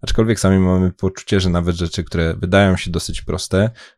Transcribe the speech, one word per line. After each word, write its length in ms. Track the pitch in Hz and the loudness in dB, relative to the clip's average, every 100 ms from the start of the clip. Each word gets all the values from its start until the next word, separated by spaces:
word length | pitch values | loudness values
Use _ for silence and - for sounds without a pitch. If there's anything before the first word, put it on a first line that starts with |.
Aczkolwiek 380 | - - 113 110 | -4 0 2 2
sami 200 | 95 95 | 2 4
mamy 320 | 92 92 92 | 4 2 0
poczucie, 480 | - 95 - - 98 | 0 -4 -6 -2 0
że 100 | 92 | 0
nawet 260 | 87 85 85 | 0 -2 -2
rzeczy, 280 | 85 - | -4 -6
które 320 | 82 85 82 82 | -6 -2 -2 -2
wydają 420 | 87 98 101 90 | 0 2 4 2
się 140 | - | -2
dosyć 300 | 85 - - | -6 -6 -8
proste, 480 | - - - 92 110 117 - | -6 -6 -2 0 0 -2 -16